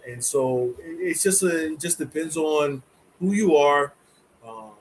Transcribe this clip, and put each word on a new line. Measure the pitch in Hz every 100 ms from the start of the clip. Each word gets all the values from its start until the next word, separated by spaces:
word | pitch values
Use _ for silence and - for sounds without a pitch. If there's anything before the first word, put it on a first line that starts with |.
| 123
and | 123
so | - 143 131 127 123 123
it, | 165 165
it's | 180 165
just | 196 185
a, | 185 165 160
it | 156
just | 170 -
depends | 135 151 160 160
on | 156 151 147 135 - _ _ -
who | 180
you | 202 202 147
are, | 143 143 139 - _ _ _ _ 113
um, | 113 107 104